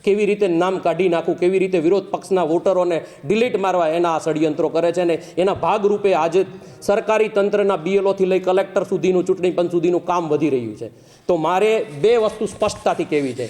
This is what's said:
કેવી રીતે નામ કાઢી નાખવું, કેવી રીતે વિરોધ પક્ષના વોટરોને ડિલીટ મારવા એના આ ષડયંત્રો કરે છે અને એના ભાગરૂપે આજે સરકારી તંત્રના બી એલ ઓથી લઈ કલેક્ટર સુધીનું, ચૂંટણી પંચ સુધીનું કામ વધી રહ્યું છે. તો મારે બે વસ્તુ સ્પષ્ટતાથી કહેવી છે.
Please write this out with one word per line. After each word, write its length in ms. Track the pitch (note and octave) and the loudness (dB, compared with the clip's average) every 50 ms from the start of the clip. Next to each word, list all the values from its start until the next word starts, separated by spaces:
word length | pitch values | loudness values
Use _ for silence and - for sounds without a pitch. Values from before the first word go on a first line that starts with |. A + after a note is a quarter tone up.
| - | 2
કેવી 220 | G#3 G3 G#3 G#3 | 2 2 2 2
રીતે 220 | F#3+ G#3 G3+ G#3 | 0 2 0 0
નામ 300 | F#3 E3+ E3 F3 F#3+ F#3+ | 0 2 2 0 0 -2
કાઢી 320 | E3+ - F3 D#3+ E3 G3 F3+ | -2 -2 -2 0 0 0 0
નાખવું, 260 | E3+ E3 D#3+ - E3 | 0 0 0 -2 -2
કેવી 240 | - F3+ F3+ F#3+ F#3+ | 0 0 0 2 2
રીતે 200 | F3+ F#3 F#3 F3 | 0 0 0 0
વિરોધ 240 | D3+ E3+ G3 G3 F#3+ | 2 2 2 2 0
પક્ષના 400 | - - E3 - - F#3+ F#3 F3 | -4 -8 -8 -4 -2 0 0 2
વોટરોને 580 | D3 D#3+ F3 - G3 F#3 F3+ F3+ F3 E3+ D3+ - - - - - | 2 0 0 2 2 2 2 2 0 0 -2 -4 -8 -18 -16 -4
ડિલીટ 320 | C#3+ G3 A3+ A#3+ B3+ B3 | 0 0 2 2 0 0
મારવા 300 | F#3+ G3 F#3+ F3+ F3+ E3+ | -2 0 0 2 2 0
એના 280 | D#3 D#3+ E3+ F3 E3+ E3 | 0 2 0 0 0 0
આ 40 | D3+ | 0
ષડયંત્રો 500 | - D#3+ D3+ D#3 D#3+ D#3 D3 D#3+ D#3+ D3+ | -2 -2 0 0 0 0 0 0 -2 0
કરે 220 | C#3+ E3 E3 E3+ | 0 0 0 0
છે 100 | E3 F#3 | 0 0
અને 180 | F3+ E3+ E3 D3+ - - - | 0 0 0 -2 -4 -8 -4
એના 160 | D#3 F3+ G3 F3+ | -2 0 0 0
ભાગરૂપે 600 | - - E3 G3 A3 G3 G#3 G#3 G3+ G3+ G3 F#3 | 0 0 0 0 2 2 0 0 2 2 2 2
આજે 320 | D#3 D#3+ E3+ D#3 F#3+ F#3 - - - - - - - | 2 0 2 2 0 0 0 -6 -18 -20 -20 -20 -8
સરકારી 460 | - - G3 A3 - A3 A3 G#3+ G#3+ | -2 0 0 0 0 0 2 2 2
તંત્રના 500 | G#3 - G3+ G3 G3+ G3+ G#3 G3+ G3 G3 | 2 2 0 0 2 2 2 2 2 0
બી 180 | E3+ D3+ E3+ F#3+ | 0 -2 0 0
એલ 120 | G3 F#3+ | 2 2
ઓથી 180 | G3 F#3+ F#3+ F#3+ | 0 0 0 0
લઈ 140 | F#3 F#3 F#3 | 0 0 0
કલેક્ટર 440 | F#3 F#3 F#3 F#3+ F#3+ - - G3+ F#3 | 2 2 0 0 0 0 -2 -4 -2
સુધીનું, 420 | - G3 F3 D3 F#3 F#3 F3+ E3+ | -2 -2 0 0 2 2 2 2
ચૂંટણી 260 | F3+ F#3+ F#3+ F3 F#3 | 0 0 0 0 -2
પંચ 200 | D#3 E3 F3 E3+ | 0 0 -2 0
સુધીનું 340 | F3 F3 D#3+ F3+ F3 E3 F3 | 0 0 0 2 0 0 0
કામ 240 | - F3 F3+ E3+ D#3 | 0 -2 -2 0 0
વધી 200 | D3 D3 D#3 D3 | 0 0 2 0
રહ્યું 260 | C3+ B2+ A#2+ A2 G#2+ | 0 -2 -2 -6 -10
છે. 140 | - A#2 G#2 - - - - - - _ | -10 -14 -14 -14 -20 -20 -20 -20 -12 _
તો 100 | - F3+ | -2 0
મારે 480 | E3 D#3 D#3+ F3+ F#3+ G3+ A3 A3 A3 - - D3 C#3+ | 0 0 0 2 2 2 2 2 0 -2 -6 -6 0
બે 160 | D3 G#3+ A#3+ | 2 2 4
વસ્તુ 280 | A#3 G#3+ G#3 G#3 - A3 | 4 2 0 -2 -4 -6
સ્પષ્ટતાથી 580 | G3+ - - G#3+ G3+ - - - G3+ E3+ - E3 | -6 -4 -2 -4 -4 -4 -2 -2 -2 -2 -2 -2
કહેવી 300 | - D#3+ D3 C#3 C3 A#2 | -2 -2 -2 -2 -2 -4
છે. 160 | A#2+ A#2+ A2 | -6 -8 -10